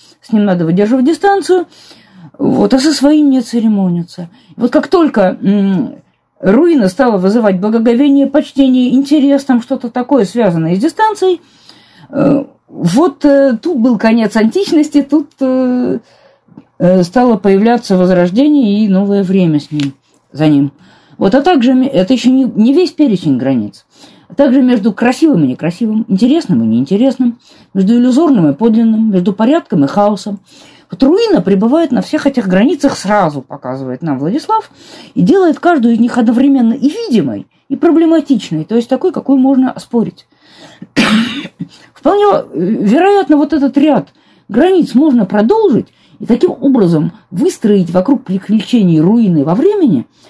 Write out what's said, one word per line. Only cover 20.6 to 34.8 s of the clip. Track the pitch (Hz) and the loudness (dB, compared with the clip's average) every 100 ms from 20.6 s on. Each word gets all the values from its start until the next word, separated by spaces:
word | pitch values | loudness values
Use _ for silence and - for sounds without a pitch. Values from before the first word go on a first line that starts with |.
| 143 _ _ _ _ - | 0 _ _ _ _ -4
Вот, | 196 254 | 0 2
а | |
также | 339 320 240 254 | 2 2 2 2
ме-, | 262 | 0
это | 165 185 | -2 0
ещё | 254 240 | 0 2
не, | 262 247 | 0 0
не | 185 226 | 0 2
весь | 285 349 | 2 0
перечень | - 285 185 156 127 | 0 0 0 -2 -2
границ. | 131 127 104 - _ _ - - _ | 0 -2 -4 -10 _ _ -20 -20 _
А | |
также | - 277 262 | -2 2 2
между | 254 233 214 | 2 2 -2
красивым | - 240 254 320 180 | -2 -2 0 2 2
и | 135 | 0
некрасивым, | 123 160 - 226 214 - | -2 -6 -4 -4 -4 -2
интересным | 190 240 330 240 123 | 0 2 0 0 -2
и | 113 | 0
неинтересным, | 113 139 202 269 - 240 233 _ - _ | -2 -2 0 0 0 -4 -4 _ -20 _
между | 196 190 240 | -2 0 2
иллюзорным | 247 247 330 233 151 | 2 2 2 2 2
и | 139 | 0
подлинным, | 233 226 226 220 220 | 0 2 0 0 0
между | 190 180 | 0 -2
порядком | 190 226 330 - 190 | -2 0 0 -2 -2
и | 139 | 0
хаосом. | 208 208 202 214 208 _ - - - - | 0 0 -2 -8 -12 _ -20 -20 -20 -14
Вот | - | -2
руина | 277 381 453 277 | 2 2 2 0
пребывает | 185 196 226 311 330 | 0 0 0 0 0
на | 233 | -2
всех | - 302 277 | -4 -4 -2
этих | 254 196 | -2 -2
границах | 185 262 320 277 - | 0 2 0 -2 -2
сразу, | 190 208 165 143 | -2 0 0 -4
показывает | - 143 127 135 131 135 | -12 -14 -12 -10 -10 -8
нам | 165 131 | -6 -4
Владислав, | 151 277 - 440 - _ | -4 -4 -4 -4 -6 _